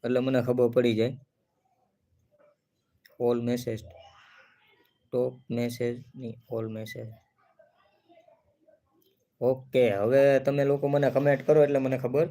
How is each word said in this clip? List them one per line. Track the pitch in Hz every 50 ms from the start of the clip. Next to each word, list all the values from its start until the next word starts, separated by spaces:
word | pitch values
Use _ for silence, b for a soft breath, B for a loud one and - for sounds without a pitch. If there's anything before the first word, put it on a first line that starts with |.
| -
એટલે | 120 123 127
મને | 123 131 131 127 117
ખબર | 123 123 123 123 117 120
પડી | 127 123 120 113 107
જાય. | 110 127 - - - _ _ _ _ _ _ _ _ _ _ _ _ _ _ _ _ _ _ _ _ _ 587 587 _ _ _ _ _ _ _ _ _ _ _ _ _ _ _ _
All | 127 120 120 120
message, | 120 120 123 123 123 123 113 107 - - - - - - b b b b b b b b b b b b b b b b _ _ _ _ -
top | 123 123 127 127 - _ _
message | 117 120 120 120 120 - 120 120 120 120 - - _ 131
ની | 127 113 113 - _ _
all | 120 113 113 110 110
message. | 110 110 110 - 117 113 113 110 - _ _ _ _ _ _ _ _ - _ _ _ _ _ _ _ _ _ 339 339 _ _ _ _ _ _ _ _ _ _ _ _ _ _ _ _ _ _ _ _ _ _ _ _
ઓકે, | 123 123 131 127 131 - - 131 123 113 101 98
હવે | 104 113 131 139 139 139 139 131 135
તમે | 139 139 143 139 139
લોકો | 143 143 151 139 143
મને | 143 139 131
કમેન્ટ | 123 135 139 143 143 135 -
કરો | - 151 156 147
એટલે | 143 143 135
મને | 135 131 131 127 131
ખબર | 123 127 143 165 -